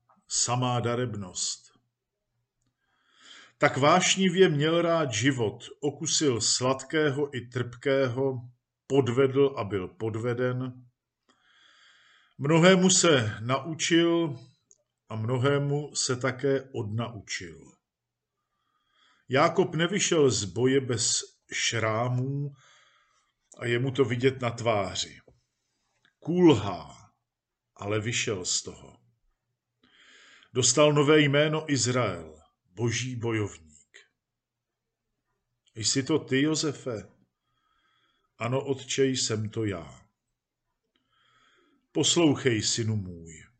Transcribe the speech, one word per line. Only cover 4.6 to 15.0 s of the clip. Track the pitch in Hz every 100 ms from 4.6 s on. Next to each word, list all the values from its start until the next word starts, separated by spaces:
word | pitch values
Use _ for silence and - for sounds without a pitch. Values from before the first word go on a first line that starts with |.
| 151 170
rád | 170 165 147
život, | 104 135 127 107 - - -
okusil | 147 151 160 - 151 117
sladkého | - - 127 131 - 160 151 135 143 127
i |
trpkého, | - 127 120 - 139 135 131 120 135 127 - - _ _ -
podvedl | 135 120 117 135 127 139 113
a |
byl | 104 101 90
podveden. | - 110 107 120 117 127 127 127 127 - _ _ _ _ _ _ _ _ _ _ _ _ _ _ -
Mnohému | 135 165 175 190 185
se | - 170 139 110 98
naučil | 113 135 170 160 - 165 170 170 165 123 - _ _ _ _ _